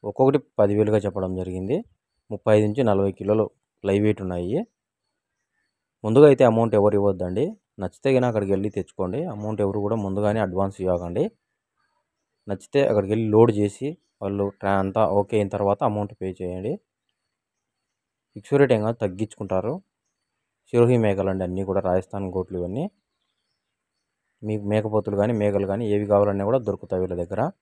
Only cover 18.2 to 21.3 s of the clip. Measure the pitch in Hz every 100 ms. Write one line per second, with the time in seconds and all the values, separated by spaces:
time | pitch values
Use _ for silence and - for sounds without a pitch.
18.2 | _ 110 - 139 139 113 107 117 104 92
19.2 | 110 - 101 95 104 175 _ _ _ _
20.2 | _ _ _ _ _ 123 120 123 107 98
21.2 | 95